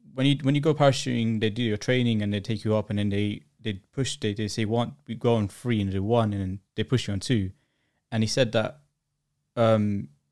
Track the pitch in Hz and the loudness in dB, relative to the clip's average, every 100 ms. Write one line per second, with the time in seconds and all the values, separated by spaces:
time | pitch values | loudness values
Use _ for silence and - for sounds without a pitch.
0 | - 131 135 143 135 143 151 151 143 131 | -12 -2 2 2 2 2 2 4 4 4
1 | - 120 113 110 110 104 120 104 - 127 | 0 0 0 0 0 0 -2 -2 0 2
2 | 120 110 104 104 95 107 113 107 104 104 | 2 2 0 -2 -2 -4 0 0 0 -2
3 | 104 101 104 104 - _ 110 98 - - | 0 0 -2 -4 -12 _ -8 -8 -8 -6
4 | 127 - 110 104 107 - 107 117 120 - | -4 -4 -4 -4 -4 -2 -2 0 -2 -6
5 | - 110 123 117 101 - 120 113 98 95 | -12 -4 0 2 0 -4 -2 0 0 -2
6 | 98 120 110 101 95 95 _ - 107 123 | 0 2 2 0 -4 -6 _ -8 -2 -2
7 | - 101 - 123 95 - _ _ _ _ | -2 -4 0 0 -2 -8 _ _ _ _
8 | _ 113 110 - 123 113 107 - _ _ | _ -2 0 0 0 0 -2 -6 _ _
9 | _ _ _ _ _ - 117 110 104 101 | _ _ _ _ _ 0 4 4 2 -2
10 | - _ _ | -6 _ _